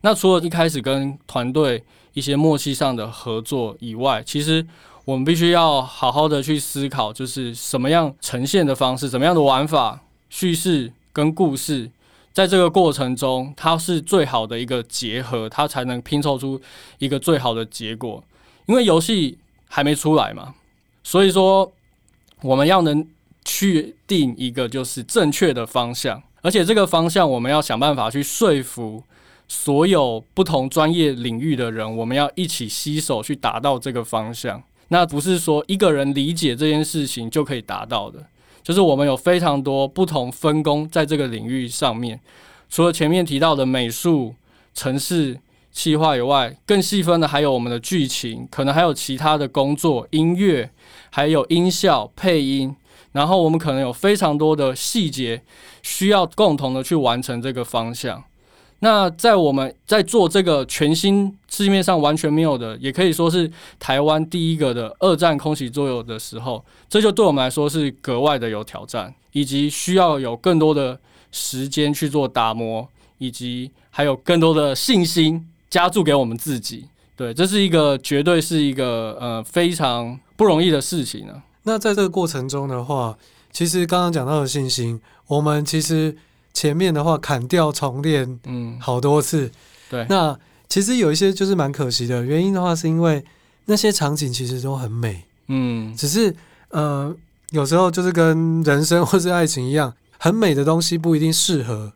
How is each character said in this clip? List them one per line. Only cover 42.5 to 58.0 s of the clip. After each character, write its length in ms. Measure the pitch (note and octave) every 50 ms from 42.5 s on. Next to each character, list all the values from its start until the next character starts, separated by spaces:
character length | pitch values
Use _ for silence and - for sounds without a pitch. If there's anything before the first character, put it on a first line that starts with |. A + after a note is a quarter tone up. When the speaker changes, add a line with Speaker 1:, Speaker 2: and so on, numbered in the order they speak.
| - _ _ _
Speaker 1:
除 160 | - - E3
了 80 | F3 E3
前 160 | - D#3+ D3+
面 160 | E3+ F#3 F3
提 140 | D#3+ C#3+ C#3
到 140 | D#3 E3 D#3
的 120 | C#3 C3
美 240 | C3 B2+ C3 B2 A2+
术、 440 | A#2 - - F3 E3 D3 B2 A2+ A#2+ _ _ _ _ _ _ _ _
程 240 | - - C#3 C3
式、 420 | C#3 C3+ - F#3 E3+ D3+ C3+ B2 - _ _ _ _ _ _
企 240 | _ - - E3 D3+
划 200 | D3+ D#3+ D#3+ C#3+
以 60 | B2
外， 340 | A#2+ C3 C#3+ C#3 B2+ A#2 - _ _
更 160 | - G#3 G3
细 220 | F#3 - G#3 G3+ E3+
分 160 | E3+ E3+ E3+
的 80 | D#3+
还 140 | C#3+ C#3+ C#3+
有 120 | D3+ C#3+ C3
我 60 | B2
们 120 | A#2 A#2+
的 80 | A#2+ A#2+
剧 280 | A#2 - F#3 F3 C#3+
情， 400 | C3 - - - A#2+ A2+ A#2+ B2 -
可 120 | - - C3+
能 100 | C#3 C#3
还 80 | D#3+
有 100 | F3 E3+
其 240 | C#3+ - - - C3+
他 220 | B2+ D3+ D#3 D#3
的 100 | D3+ C#3+
工 280 | B2+ - - C3+ C#3 D3
作、 320 | C#3+ - E3 C#3+ A#2+ A2 -
音 240 | - D#3 D#3+ E3 F3
乐， 340 | F3 G3+ G3 D#3+ C3 A2 - _ _ - - - - - _
还 160 | - - C#3+
有 180 | D3+ D#3+ D3 C3
音 220 | - E3 E3+ F3 F#3
效、 420 | E3+ - - F#3+ D#3 B2 G#2 G#2+ _
配 260 | - - F#3+ F3 D#3
音， 340 | C#3 C3+ C3+ C#3 C3+ C3+ C3+ _ _ _ _ - - _
然 160 | _ C#3 C#3+
后 160 | D#3 F#3+ F#3+ E3+
我 60 | D#3
们 100 | D#3+ E3
可 120 | D#3+ D#3
能 100 | C3 C3
有 120 | C#3 B2 A#2+
非 220 | - - G3 G#3
常 200 | G3+ G3+ D#3+ D3
多 200 | D3 D#3 D#3 D#3
的 200 | D3 C#3 C3 D#3
细 340 | - - - - A#3 F#3+ D3+
节 340 | B2+ C3 C3 A#2 A#2 A#2+ _ _ - - - - - - -
需 240 | - - - F#3
要 180 | G3 G#3 G3 F3+
共 320 | E3 - - G#3+ F#3+ D3+
同 160 | C3+ C#3 C3 C3
的 100 | C3 C3
去 120 | - F3
完 260 | D#3+ C3+ A#2+ A#2 A#2+
成 180 | B2+ - B2 A#2+
这 120 | A#2 C3+ B2+
个 100 | B2 A#2+
方 300 | - - A#2+ A2+ A2+ A#2+
向。 300 | B2